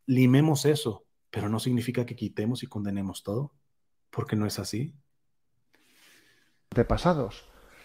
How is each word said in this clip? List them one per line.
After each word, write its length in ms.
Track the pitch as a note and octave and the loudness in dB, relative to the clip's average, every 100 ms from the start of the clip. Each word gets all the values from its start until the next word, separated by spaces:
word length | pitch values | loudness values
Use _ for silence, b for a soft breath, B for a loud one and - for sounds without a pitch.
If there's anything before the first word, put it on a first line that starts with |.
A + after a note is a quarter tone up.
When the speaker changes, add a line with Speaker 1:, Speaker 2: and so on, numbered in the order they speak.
| - | 0
Speaker 1:
limemos 580 | B2+ B2+ C3+ D#3+ C#3+ | 4 6 6 4 4
eso, 400 | D3 D3 A#2+ G#2 _ _ - | 2 2 -2 -6 _ _ -10
pero 180 | G#2+ G#2 | -6 -2
no 120 | A2 | -2
significa 460 | B2+ B2 A#2 A#2+ A#2+ | 0 0 0 -4 -4
que 100 | A2+ | -6
quitemos 460 | G#2 - G#2+ B2+ | -6 -2 -2 -2
y 40 | - | -6
condenemos 560 | G#2 G2+ G2 G2 - | -6 -4 -4 -6 -8
todo, 300 | - A2 D3 _ _ _ _ _ _ | -6 -4 -6 _ _ _ _ _ _
porque 240 | - A2 | -8 -4
no 120 | A2 G#2 | -2 -2
es 120 | - | -4
así. 360 | G2 G#2 D3+ - _ _ _ _ _ _ _ _ _ _ _ _ _ _ _ _ - | -6 -6 -6 -10 _ _ _ _ _ _ _ _ _ _ _ _ _ _ _ _ -4
Speaker 2:
Antepasados, 760 | - A#2 A2 F3 D#3+ G#2+ - - b b b | 0 2 2 2 2 -2 -8 -20 b b b